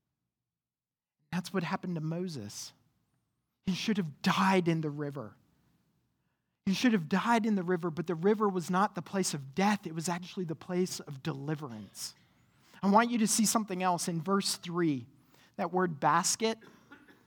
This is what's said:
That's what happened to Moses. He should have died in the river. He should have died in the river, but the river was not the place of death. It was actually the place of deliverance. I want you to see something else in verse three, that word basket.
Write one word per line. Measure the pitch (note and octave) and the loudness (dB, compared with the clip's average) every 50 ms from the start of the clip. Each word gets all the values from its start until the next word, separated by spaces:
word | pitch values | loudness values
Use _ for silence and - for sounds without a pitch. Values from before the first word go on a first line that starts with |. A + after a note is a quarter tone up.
| _ _ _ _ _ _ _ _ _ _ _ _ _ _ _ _ _ _ _ _ _ _ _ _ _ _ | _ _ _ _ _ _ _ _ _ _ _ _ _ _ _ _ _ _ _ _ _ _ _ _ _ _
That's | E3 F3+ F3 - - | -6 -6 -6 -4 -4
what | F#3+ | -4
happened | E3+ D3+ F#3+ F3+ - F#3 F3 | -2 -2 -4 -4 -4 -6 -6
to | D#3+ | -4
Moses. | D#3 D#3+ E3 F3 F#3 F#3 D#3 B2 G2+ G#2 - - - - - _ _ _ _ _ _ _ _ _ _ _ _ _ _ _ _ _ _ | -4 -4 -4 -4 -6 -6 -8 -8 -10 -10 -12 -12 -14 -14 -16 _ _ _ _ _ _ _ _ _ _ _ _ _ _ _ _ _ _
He | F#3+ F3+ | -4 -4
should | - - A3+ G#3 | -2 0 -2 0
have | G3+ F3 D3+ C3+ - - | 0 -2 -4 -6 -2 0
died | F#3+ E3+ F3 F#3+ F#3+ F#3+ F#3 E3+ | 2 2 4 4 4 4 4 4
in | E3+ E3 D#3+ | 4 2 0
the | D#3 D3+ | 0 -4
river. | C#3+ D3 D3 C#3+ C#3 C#3+ A2 G#2 - _ _ _ _ _ _ _ _ _ _ _ _ _ _ _ _ _ _ _ _ _ _ _ _ _ - | -4 -6 -6 -6 -6 -8 -10 -12 -14 _ _ _ _ _ _ _ _ _ _ _ _ _ _ _ _ _ _ _ _ _ _ _ _ _ -2
He | G3+ F#3 | -2 0
should | - - B3 A3 | 2 4 4 4
have | F#3+ D#3 C#3+ | 2 2 0
died | G3 F#3 F#3+ A3+ A#3+ A3+ G#3+ | 0 0 2 2 2 2 2
in | A3+ G#3 | 2 0
the | G3 E3+ | 0 0
river, | F3 F#3 F3 E3+ F3 | 0 0 0 -2 -4
but | D3+ F3 D#3+ | -4 -4 -4
the | - F3 | -4 -2
river | D#3+ E3+ G3+ A3 G#3 A3 | 2 4 4 4 4 2
was | G3+ F#3 F#3 D#3 F#3 | 0 0 0 -2 0
not | F3+ F#3 G#3 G#3 - | 2 2 2 0 0
the | F3 | -6
place | - - - G3 F#3 - - | -10 -4 -2 -2 -2 -2 -4
of | C#3+ C3+ C#3 - | -6 -8 -6 -2
death. | F#3+ F#3+ G#3 G#3 - - | 2 2 2 2 0 -2
It | E3 D#3+ | -6 -8
was | E3 D3+ | -6 -4
actually | F#3 E3+ F3 F3+ - - G3 F3+ | -4 -4 -6 -8 -10 -8 -8 -6
the | D#3 D#3 | -6 -8
place | - - - F3+ F3+ F#3 F3 - - | -8 -8 -4 -2 0 0 -2 -4 -8
of | - D3+ C#3+ C3+ - | -12 -12 -12 -8 -6
deliverance. | D#3+ C#3 C3+ C#3 D3 D#3+ D3 D3+ B2+ A2+ G#2+ G2+ - - - - - - _ _ _ _ _ _ _ _ _ _ _ - - - | -6 -6 -6 -4 -6 -6 -6 -6 -10 -12 -12 -14 -14 -14 -14 -14 -14 -14 _ _ _ _ _ _ _ _ _ _ _ -8 -2 2
I | G3+ | 4
want | G3 A3 A#3 A#3+ | 6 6 6 4
you | A#3+ G#3+ | 2 2
to | A3 | 2
see | G3+ - - G#3+ | 2 4 4 2
something | F#3+ - A3+ G#3 G#3 F#3 F3+ | 4 2 0 -2 -2 -4 -2
else | F#3 F3+ F3 E3 - | 0 0 0 0 -2
in | F#3 E3+ E3 | -4 -4 -4
verse | C#3+ F#3+ G3 G3 F#3+ - - | 0 0 2 2 2 0 -4
three, | - - F3 E3+ F3 E3+ D#3 C#3+ B2 A#2 - - _ _ _ _ _ - _ _ | -6 -6 -4 0 2 2 2 2 0 -4 -10 -18 _ _ _ _ _ -20 _ _
that | - F#3+ E3+ F3 | -4 -4 0 0
word | F3+ F#3 F3 D#3 C3+ | 0 0 0 0 2
basket. | D#3+ D3+ D3+ E3+ F3+ - - - A3 A3+ A3+ - - - - - _ - - - - - - _ _ | 2 4 4 4 4 2 0 0 0 0 -2 -2 -8 -20 -20 -20 _ -20 -20 -20 -20 -20 -20 _ _